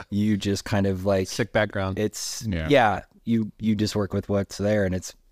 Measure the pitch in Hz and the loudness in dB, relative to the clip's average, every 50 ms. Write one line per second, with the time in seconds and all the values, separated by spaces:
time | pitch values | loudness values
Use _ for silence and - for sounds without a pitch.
0 | - - 101 101 104 107 107 98 101 101 98 - - - 110 101 98 98 95 92 | -10 -6 -2 0 2 2 2 0 0 0 -2 -2 -2 -2 0 0 2 2 0 0
1 | 92 101 98 95 95 - - - 117 - - 110 107 104 - 101 95 95 95 101 | 0 2 2 2 0 0 -2 -4 -4 0 0 0 0 0 0 -2 -4 -2 -2 -2
2 | 107 107 - - - - - - 120 110 90 82 80 123 143 135 120 104 95 87 | -2 -2 -2 -6 -8 -8 -8 -8 -6 -4 -4 -2 0 4 4 6 6 4 2 0
3 | - - _ _ - 113 117 113 110 101 - - - 110 107 101 107 104 - 104 | -4 -10 _ _ -4 0 0 0 0 -2 -6 -4 0 0 2 2 2 0 0 0
4 | 101 - - 101 - - 101 101 98 - - - 98 104 107 104 98 92 90 92 | -2 0 -2 -2 -2 0 0 0 0 -2 -4 -2 0 2 2 2 2 2 0 -2
5 | - - - _ _ _ | -6 -8 -14 _ _ _